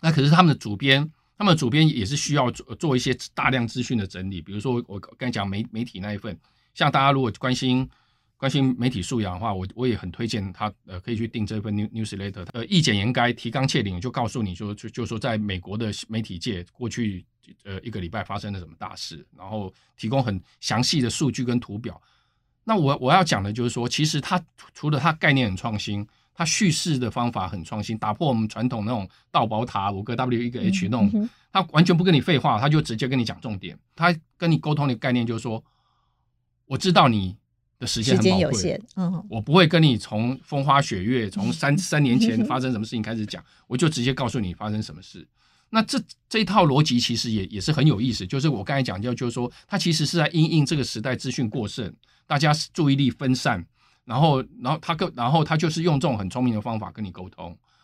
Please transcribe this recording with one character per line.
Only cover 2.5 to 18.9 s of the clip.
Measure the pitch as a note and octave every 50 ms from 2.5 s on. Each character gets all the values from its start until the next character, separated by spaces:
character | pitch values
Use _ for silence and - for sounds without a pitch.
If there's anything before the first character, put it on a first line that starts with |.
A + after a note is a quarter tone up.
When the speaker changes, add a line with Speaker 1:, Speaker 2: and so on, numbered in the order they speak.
| - - - - A2
Speaker 1:
做 | - E3 D3+ B2+
一 | B2+
些 | - C3+ A#2+ - - - -
大 | - - C3+
量 | C3 B2 A#2
资 | A2 - B2+ A2+
讯 | - B2
的 | G#2+ G2
整 | F#2+ - F2+ F#2 G2
理。 | F#2+ E2+
比 | D#2 F#2+
如 | G2 G#2
说 | G#2+ C3+ A#2+ A#2+ -
我 | - G2 F#2+
刚 | - - - - B2+
才 | B2
讲 | A2+ G#2+ G2+
媒-， | G2 G2 G#2 A2+ -
媒 | A2 A2 A2+
体 | - - F#2
那 | F#2+ G#2
一 | G#2
份， | G2 - G#2+ F2 - _ _ _ _ _ _ _
像 | - D#3+ D3
大 | - C#3
家 | C3+ C#3+
如 | C#3 C3+
果 | B2+ A2+ G#2+
关 | - - B2+ B2+
心， | - B2+ B2+ B2+ C3 C3 - - _ _ _ _ _ _ _ _
关 | - C3+ C3+
心 | C#3+ C#3+ C3+ C3 B2 A2+
媒 | A#2+ C3
体 | A#2 F#2+
素 | F2 - C3 A#2
养 | G#2 F#2 F2+
的 | F2+
话， | A2+ A2 G2
我， | F#2 F#2 F#2 -
我 | A2+ B2+
也 | B2+ G#2+
很 | - - F2+
推 | - - A#2
荐 | A2+ A#2+ G#2+ G2 F#2+ F2+
他， | - G#2+ G#2+ - _ _
呃， | - F#2 F2+
可 | - B2
以 | A#2+
去 | G#2+ A#2
订 | A2+ - A#2 G#2
这 | G2+ A2 G#2+
份 | G2 G#2+ G#2
new-, | G#2 G#2+ -
newsletter。 | - A2+ A2 - G#2+ F#2+ G2 G2+ G2 F#2+ F2 - -
呃， | A#2 -
意 | - G3+ E3
简 | D#3 B2 G#2
言 | G2 G2 B2 A#2+
赅， | B2+ A#2+ A#2+ A#2
提 | - - A#2
纲 | A2+ C3 C3+
挈 | C3 - C#3 G2+
领， | G2 F2+ F2+
就 | G#2+ B2
告 | - C3 A#2+
诉 | A2 - B2+
你 | G#2+ F#2 F2
说， | - G#2+ G2+ G#2
就， | - -
就 | A2 - B2+ A#2
说 | A2 A#2 A2
在 | C3 B2 A2+
美 | A2 G#2 G2+ F#2+ F2+
国 | - F2+ G2+
的 | A2+ A#2 A2 - - -
媒 | - A2 A2+
体 | A2 - F#2 -
界 | - B2 G2+ F2 F2 -
过 | _ - B2
去， | A2 - B2 A#2 G#2 F#2+ F2+ - _ _ _ _ - - _ -
呃， | G2 G2 F#2
一 | - A#2+
个 | G#2+ G2+
礼 | F2
拜 | E2+ - G#2+ F2+
发 | - G2 G2+
生 | - G#2 G2
了 | F#2
什 | E2
么 | D#2 D#2+
大 | - - F2